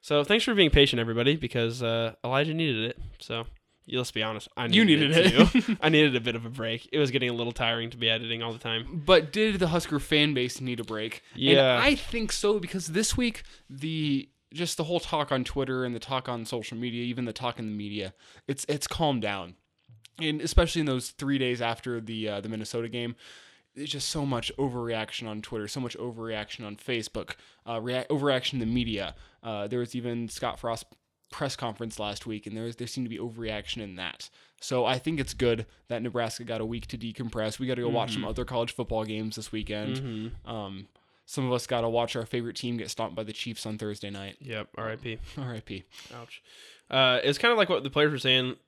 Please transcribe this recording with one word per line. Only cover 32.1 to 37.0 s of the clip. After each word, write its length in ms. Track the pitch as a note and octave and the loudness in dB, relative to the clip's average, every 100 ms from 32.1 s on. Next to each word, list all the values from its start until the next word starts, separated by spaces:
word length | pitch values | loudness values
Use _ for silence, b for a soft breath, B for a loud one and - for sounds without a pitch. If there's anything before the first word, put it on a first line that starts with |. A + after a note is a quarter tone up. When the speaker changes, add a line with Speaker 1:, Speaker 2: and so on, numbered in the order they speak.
| G2+ - | -6 -6
Speaker 2:
week, 180 | G#2+ G#2+ | -8 -8
and 100 | A2 | -8
there 100 | A#2 | -8
was, 100 | A2+ | -8
there 100 | A#2+ | -8
seemed 200 | - B2 | -6 -6
to 40 | |
be 80 | A2+ | -4
overreaction 600 | A#2+ A2+ A2+ G#2+ - - | -8 -6 -6 -6 -6 -8
in 140 | G#2 F#2 | -8 -6
that. 340 | F2+ - - b b b | -8 -8 -16 b b b
So 240 | - B2+ A#2+ | -2 2 2
I 140 | C3 | 2
think 200 | D3 D#3+ | 0 -2
it's 140 | C3 | -4
good 320 | - B2 A2+ A2 b _ | 0 2 2 -2 b _
that 160 | A#2+ | -4
Nebraska 400 | A#2+ A#2+ A2+ - | -4 -2 -4 -4
got 180 | A#2 A2+ | -6 -6
a 40 | A2 | -4
week 180 | A#2 - | -6 -8
to 100 | |
decompress. 580 | B2 | -8